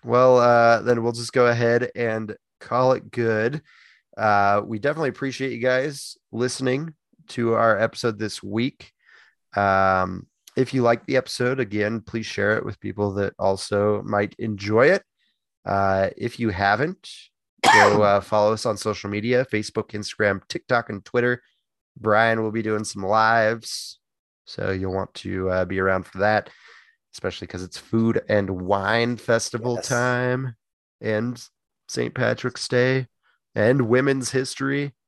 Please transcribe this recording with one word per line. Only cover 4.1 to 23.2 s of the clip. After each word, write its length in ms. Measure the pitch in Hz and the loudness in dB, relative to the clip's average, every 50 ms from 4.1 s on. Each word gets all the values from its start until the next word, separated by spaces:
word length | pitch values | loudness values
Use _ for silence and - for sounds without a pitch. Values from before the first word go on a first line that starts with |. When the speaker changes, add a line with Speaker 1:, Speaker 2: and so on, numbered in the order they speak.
| _ | _
Speaker 1:
Uh, 440 | 101 107 107 104 101 101 101 101 104 - | -2 2 2 4 4 4 4 2 0 0
we 140 | - 113 107 | -4 -8 -4
definitely 300 | 107 143 151 160 160 131 | -4 -4 -2 -2 -4 -4
appreciate 420 | - - - 135 123 - 135 135 | -4 -4 -8 -8 -6 -6 -6 -6
you 80 | 120 117 | -6 -2
guys 580 | 120 127 127 127 135 156 139 143 - - - _ _ _ | 0 0 0 0 -2 -4 -8 -10 -14 -16 -18 _ _ _
listening 640 | - 113 123 127 - - 135 127 127 139 160 165 - _ _ _ _ _ _ - | -4 -4 -4 -4 -4 -2 -2 -2 -2 -2 -4 -10 -14 _ _ _ _ _ _ -12
to 240 | - - 120 117 113 | -6 -2 0 0 2
our 240 | 110 113 113 107 98 | 2 4 2 2 2
episode 380 | 110 113 - - - 120 107 104 | 0 -2 -2 -4 -4 -4 -4 -4
this 220 | 110 104 - - - | -8 -8 -8 -10 -10
week. 480 | 98 101 113 120 143 _ _ - _ _ _ _ _ - - _ _ _ _ _ _ - | -6 -4 -2 -2 -2 _ _ -20 _ _ _ _ _ -20 -20 _ _ _ _ _ _ -2
Um, 720 | 101 101 98 95 95 95 95 95 92 92 92 92 92 - _ _ _ _ - _ | 0 2 2 4 4 4 2 2 2 0 -2 -6 -12 -14 _ _ _ _ -8 _
if 180 | 131 131 - 127 | -4 -2 0 0
you 80 | 131 | 2
like 240 | 120 117 120 - - | 2 2 2 0 -2
the 120 | - 135 | -2 -2
episode, 420 | 131 127 - - - 123 123 131 131 | -2 -2 -2 -4 -2 -2 -2 0 -2
again, 420 | 123 98 104 104 101 107 113 113 | -4 -4 -2 -2 -2 -2 -2 -6
please 240 | 104 - - 117 110 | -8 -8 -8 -8 -8
share 320 | - - - 101 104 110 | -6 -4 -2 0 0 0
it 80 | 110 - | 0 -2
with 140 | - 104 _ | -8 -12 _
people 340 | - 101 95 104 104 101 95 | -10 -10 -4 -2 -2 -2 0
that 200 | 101 98 98 - - | -2 -4 -4 -4 -2
also 600 | 92 98 98 95 - - 104 101 104 104 104 101 98 | 0 0 0 -2 -4 -2 0 2 2 2 0 -2 -4
might 320 | 110 107 101 104 - - - | -2 -2 -2 -2 -2 -6 -8
enjoy 480 | 113 113 104 95 101 104 107 113 131 | -8 -8 -8 -6 -4 0 4 4 6
it. 160 | 151 190 196 _ _ _ _ _ _ _ _ _ _ _ _ _ | 6 4 2 _ _ _ _ _ _ _ _ _ _ _ _ _
Uh, 440 | - 98 98 98 98 95 95 98 95 - | -2 0 0 2 2 2 2 0 0 -2
if 220 | - - 117 - - | -6 -8 -8 -6 -4
you 100 | 120 110 | -4 -4
haven't, 600 | 92 85 101 98 104 107 143 170 190 _ - - - - - _ _ _ _ _ _ _ - | 0 2 2 2 2 2 0 -4 -4 _ -18 -20 -20 -20 -20 _ _ _ _ _ _ _ 4
go, 380 | - 906 932 - - 104 104 104 | 6 6 8 6 6 6 4 4
Speaker 2:
<coughs> 0 | |
Speaker 1:
uh, 180 | 101 101 101 | 4 4 2
follow 320 | 95 - 110 107 104 107 110 | 0 0 2 4 4 4 2
us 120 | 110 - | 0 -2
on 120 | 120 104 | -4 -4
social 320 | 98 - 110 101 - - 104 | -2 -4 -6 -6 -4 -6 -6
media, 360 | 101 104 104 120 123 123 131 | -6 -4 -2 0 0 0 0
Facebook, 440 | - - 107 104 - _ 110 107 - | 0 -4 -4 -4 -4 _ -6 -6 -6
Instagram, 520 | - 104 104 - - - 110 101 98 95 - | -10 -10 -10 -10 -4 0 0 0 0 -2 -6
TikTok, 420 | _ - 113 _ - 123 120 113 - | _ -12 -12 _ 0 -2 -2 0 -4
and 140 | 104 98 _ | -12 -12 _
Twitter. 360 | - - 123 120 123 123 120 _ _ _ _ _ _ _ _ _ _ _ | -4 -2 0 0 0 -2 -4 _ _ _ _ _ _ _ _ _ _ _
Brian 440 | 131 107 110 104 107 113 113 113 113 | -4 0 2 4 4 4 4 2 0
will 100 | 113 110 | -2 -2
be 100 | 107 113 | -4 -4
doing 240 | 104 110 107 104 107 | -2 -2 -2 -2 -4
some 180 | - - 104 98 | -8 -8 -8 -2
lives, 920 | 95 107 110 | 0 2 4